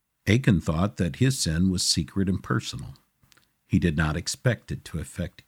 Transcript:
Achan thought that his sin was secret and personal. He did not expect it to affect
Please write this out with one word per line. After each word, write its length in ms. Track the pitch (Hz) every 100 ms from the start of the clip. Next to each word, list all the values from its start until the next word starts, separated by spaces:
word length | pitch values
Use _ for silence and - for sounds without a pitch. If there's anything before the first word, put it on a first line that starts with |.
| _ _ -
Achan 320 | 113 135 87
thought 360 | 80 80 101 -
that 200 | 85 69
his 220 | 131 135
sin 320 | 87 80 95
was 120 | 87
secret 460 | - - 80 98 95
and 140 | 95
personal. 520 | - 123 - 120 - - _ _ _ _ _ _ _
He 120 | 98
did 180 | 87 78
not 200 | 78 76
expect 540 | - - 127 113 -
it 140 | 69 -
to 140 | 80
affect 420 | 69 - 82 -